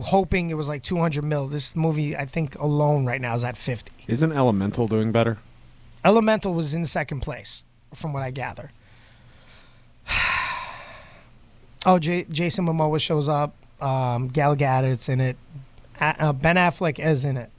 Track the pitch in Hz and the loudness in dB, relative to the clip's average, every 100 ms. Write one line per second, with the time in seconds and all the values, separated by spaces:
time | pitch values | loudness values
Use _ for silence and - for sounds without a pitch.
0 | - 196 185 190 170 156 147 147 - 175 | 0 2 2 0 -2 -4 -4 -6 -2 0
1 | 165 147 147 147 135 147 - 165 160 151 | 0 0 -2 -2 -2 -4 -4 0 0 2
2 | 147 147 139 165 147 - 147 147 147 147 | -2 -4 -4 -4 -4 -2 0 4 4 4
3 | 127 131 123 120 120 120 - 120 - - | 2 -2 -2 -2 -2 -4 -6 -6 -8 -12
4 | - 117 160 143 127 101 101 123 113 110 | -2 2 2 4 4 4 0 0 0 2
5 | 110 110 117 110 - - - - - - | 2 2 2 0 -10 -20 -20 -20 -20 0
6 | 175 220 220 220 196 165 151 160 165 175 | 4 4 4 2 0 -2 -2 -2 -2 -2
7 | 143 143 151 123 - - - _ - - | -4 -6 -8 -8 -8 -10 -12 _ -20 -12
8 | 160 139 131 131 123 - 135 - - - | -8 -6 -6 -6 -8 -10 -16 -20 -20 -20
9 | - - - - - - - - - - | -20 -20 -20 -20 -20 -20 -20 -20 -20 -16
10 | - - - - - - - - - - | -6 -2 -2 -2 -4 -8 -12 -16 -18 -20
11 | - - - - - - - - 190 180 | -20 -20 -20 -20 -20 -20 -18 -2 2 4
12 | 156 175 - 151 175 185 170 160 156 156 | 2 -2 -4 -2 -2 0 0 2 2 0
13 | - 151 143 147 147 - - - 139 131 | 0 0 0 0 -2 -6 -20 -8 -4 -2
14 | 127 120 117 127 143 143 139 131 131 127 | 0 -2 -2 2 2 4 2 2 2 0
15 | - 131 131 127 - 147 - - - - | 0 0 0 -2 -14 -20 -20 -20 -14 -2
16 | 151 151 156 135 156 180 175 - 170 139 | -2 2 0 2 2 4 4 2 -2 0
17 | 156 143 139 123 113 | 0 2 0 -4 -8